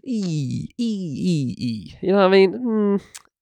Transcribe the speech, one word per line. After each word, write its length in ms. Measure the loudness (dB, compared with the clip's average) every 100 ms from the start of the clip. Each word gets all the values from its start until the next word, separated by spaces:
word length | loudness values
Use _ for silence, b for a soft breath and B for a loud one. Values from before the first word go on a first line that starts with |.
ee, 640 | -8 -4 -4 -4 -4 -6 -8 -6
ee, 0 |
ee, 760 | -4 -4 -6 -4 0 0 -2 -4
ee. 380 | -6 -6 -10 -8
You 120 | 0
know 60 | 4
what 60 |
I 40 | 6
mean? 240 | 6 6
Mm, 480 | 2 -4 0 0 0 B -18 _ _